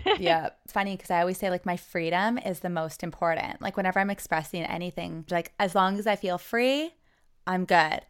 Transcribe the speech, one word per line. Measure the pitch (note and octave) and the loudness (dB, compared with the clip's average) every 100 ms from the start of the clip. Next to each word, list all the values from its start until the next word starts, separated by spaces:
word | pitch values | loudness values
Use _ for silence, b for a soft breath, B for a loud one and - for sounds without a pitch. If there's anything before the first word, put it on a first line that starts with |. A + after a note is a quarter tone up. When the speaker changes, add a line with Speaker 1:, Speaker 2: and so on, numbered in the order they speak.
Speaker 1:
<laughs> | F#4+ F#4 | 2 2
Speaker 2:
yep. | F3 E3 - - | 4 2 0 -8
It's | - | -6
funny | G#3 G3 F#3 | -2 -2 -4
'cause | - | 0
I | F3 | 2
always | F3 F#3 | 2 0
say, | G3 | -2
like, | F3+ F#3 | -2 -2
my | F3 | -6
freedom | - F3+ E3 F3 G#3+ A#3+ | -4 -4 0 2 2 0
is | G3+ F3+ | -2 -4
the | F3+ | -4
most | E3+ D#3+ - | -2 -4 -6
important. | E3+ - E3+ E3 - - | -10 -2 0 0 -2 -6
Like, | G3+ G3+ | -6 -2
whenever | F#3+ F#3+ | 0 2
I'm | G3 | 0
expressing | G3 - D#3+ D3+ F3 | -2 -2 -2 -2 -4
anything, | E3 E3 F3 E3+ E3+ E3 D#3+ | -4 -4 -6 -6 -8 -8 -4
like, | F3 E3+ - | -2 -2 -2
as | G3 | 2
long | G3 F#3+ G3+ | 4 2 2
as | G#3+ | 0
I | |
feel | G3+ F#3+ F3 | 0 0 -4
free, | - A#3 B3 C#4+ D#4+ - _ _ _ _ - | -2 0 2 2 -2 -8 _ _ _ _ -4
I'm | F#3 | -2
good. | F3+ F3+ D#3 - - | 4 4 4 0 -6